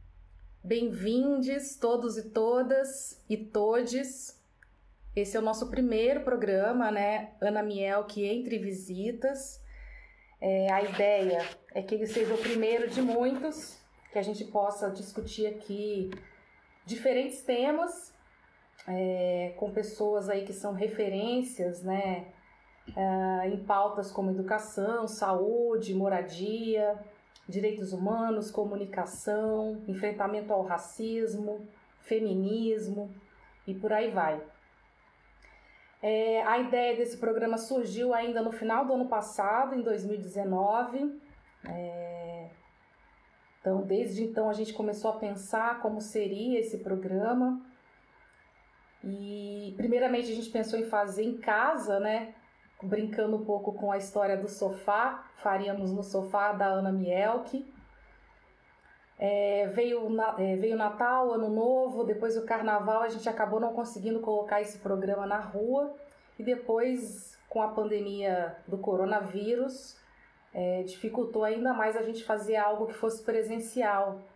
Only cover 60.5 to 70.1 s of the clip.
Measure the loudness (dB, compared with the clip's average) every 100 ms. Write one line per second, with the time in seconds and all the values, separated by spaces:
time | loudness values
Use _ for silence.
60.5 | 2 2 2 0 2 2 4 4 2 2
61.5 | 2 4 4 2 0 0 0 0 0 0
62.5 | 0 2 2 4 2 2 -2 -2 0 0
63.5 | 2 0 -2 -4 -4 -2 0 0 0 2
64.5 | 0 0 -6 -2 0 0 0 0 -2 -2
65.5 | -2 0 2 0 -4 -16 -20 -20 -6 -2
66.5 | -2 2 2 2 0 -4 -10 -16 -18 -6
67.5 | 0 0 0 0 0 -2 -2 0 2 0
68.5 | -6 -6 -4 0 2 4 2 0 -2 0
69.5 | 0 0 -4 -14 -20 -20